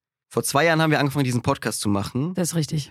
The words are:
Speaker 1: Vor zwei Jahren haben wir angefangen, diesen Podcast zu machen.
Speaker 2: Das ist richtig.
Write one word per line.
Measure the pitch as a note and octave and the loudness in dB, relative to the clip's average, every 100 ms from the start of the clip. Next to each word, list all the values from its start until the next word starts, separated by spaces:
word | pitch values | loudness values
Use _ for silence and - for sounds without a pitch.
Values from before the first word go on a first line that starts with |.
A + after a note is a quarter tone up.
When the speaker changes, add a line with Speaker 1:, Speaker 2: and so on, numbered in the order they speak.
| _ _ _ | _ _ _
Speaker 1:
Vor | - | -4
zwei | - C#3 | 0 2
Jahren | E3 D#3+ | 4 4
haben | D#3+ | 4
wir | D3 | 2
angefangen, | C#3+ C#3 C3 | 2 0 0
diesen | A#2+ | 0
Podcast | B2+ C#3 A#2 - | 0 -2 -4 -2
zu | G#2+ | 0
machen. | G2+ G2 B2 D#3 F#3 | 0 -2 -4 -4 -2
Speaker 2:
Das | E3 | -2
ist | E3+ | -2
richtig. | D3+ D#3 C#3 | -2 -4 -6